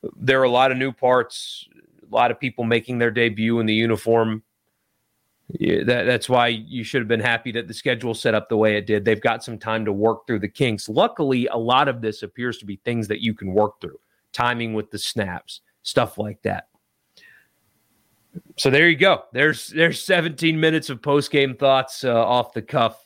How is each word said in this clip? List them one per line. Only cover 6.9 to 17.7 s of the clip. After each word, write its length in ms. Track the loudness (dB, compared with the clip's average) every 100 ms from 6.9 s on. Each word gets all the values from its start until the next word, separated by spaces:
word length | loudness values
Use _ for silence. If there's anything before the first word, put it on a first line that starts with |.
| -4
have 80 | 0
been 120 | 0
happy 320 | 0 -2 -4
that 160 | -8 -8
the 60 |
schedule 400 | -6 -4 -2 -4
set 200 | -2 0
up 140 | 0 0
the 80 | 2
way 200 | 4 2
it 100 | 0
did. 180 | 0
They've 160 | 2 0
got 240 | 0 -2
some 140 | -6 -12
time 260 | -6 -4
to 80 | -2
work 340 | 0 0 0 -4
through 140 | -4
the 80 | -4
kinks. 400 | -2 -2 -2 -2
Luckily, 580 | 0 0 2 0 0 0
a 100 | -2
lot 300 | 2 2 2
of 140 | 0
this 220 | -4 -6
appears 360 | -12 -6 -6 -6
to 60 |
be 120 | -12 -10
things 240 | -4 -4 -2
that 120 | -2
you 140 | -2
can 180 | -4 -2
work 280 | 2 2 0
through. 180 | -16 -16 _ _ _
Timing 420 | -2 0 0 -4
with 160 | -4 -6
the 80 | -8
snaps, 600 | -8 -4 -4 -6 -12 -20 _ _
stuff 340 | -2 0 0 -4
like 240 | -8 -6
that. 240 | -6 -6 -10 _ _ _ _ _ -20 _ _ _ _